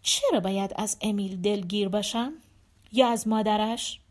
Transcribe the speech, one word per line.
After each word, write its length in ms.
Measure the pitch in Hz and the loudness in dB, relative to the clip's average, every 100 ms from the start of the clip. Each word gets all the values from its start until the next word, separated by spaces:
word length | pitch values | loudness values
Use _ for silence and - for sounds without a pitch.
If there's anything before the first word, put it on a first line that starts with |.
چرا 380 | - - 554 302 | 0 0 2 2
باید 340 | 185 196 196 - | 0 -2 -2 -4
از 220 | 208 - | -4 -2
امیل 400 | 220 202 196 185 | -2 -2 -4 -2
دلگیر 480 | 185 208 180 208 196 | 0 0 -2 -2 0
باشم؟ 440 | 202 196 226 247 320 - _ _ _ - | 0 -2 -4 -4 -8 -18 _ _ _ -4
یا 160 | 220 247 | 4 4
از 200 | 233 220 | 4 0
مادرش؟ 720 | 220 214 214 214 233 - - _ | 0 2 2 0 -2 -6 -10 _